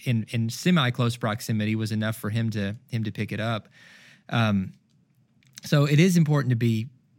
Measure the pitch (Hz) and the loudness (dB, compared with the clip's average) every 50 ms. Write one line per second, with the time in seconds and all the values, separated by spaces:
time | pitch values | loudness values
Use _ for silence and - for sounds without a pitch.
0 | - 131 120 113 101 - - 117 113 113 117 - - 180 180 160 131 123 120 - | -2 0 0 0 0 -2 -2 -2 -2 -2 -4 -2 0 2 2 2 2 0 0 0
1 | 120 117 120 - - 110 104 - - - 113 107 104 107 110 107 110 104 110 107 | 0 -2 -2 -2 -4 -4 -4 -4 -4 -4 -2 -2 0 0 -2 -2 -2 -2 -2 -2
2 | 107 110 107 - - 104 104 117 113 113 104 107 101 98 107 127 _ _ - 113 | -2 -2 -4 -4 -6 -4 -2 -2 -2 -2 -2 -4 -4 -4 -6 -10 _ _ -6 -6
3 | 107 104 95 - 104 95 104 107 107 117 117 104 - _ _ - - - - - | -6 -6 -6 -6 -6 -6 -6 -6 -4 -4 -4 -6 -8 _ _ -20 -20 -20 -20 -20
4 | - - - _ _ - - 117 113 107 101 98 92 - - _ _ _ _ _ | -20 -20 -20 _ _ -4 0 0 2 2 2 0 -2 -4 -10 _ _ _ _ _
5 | _ _ _ _ _ _ _ _ _ _ _ - - - 165 147 143 147 151 147 | _ _ _ _ _ _ _ _ _ _ _ -18 -4 0 2 2 4 4 4 6
6 | 175 196 175 175 160 147 151 143 - 123 123 113 120 117 113 110 117 139 - _ | 6 6 6 4 4 4 2 2 2 0 0 2 2 0 0 0 -4 -6 -12 _
7 | _ _ _ | _ _ _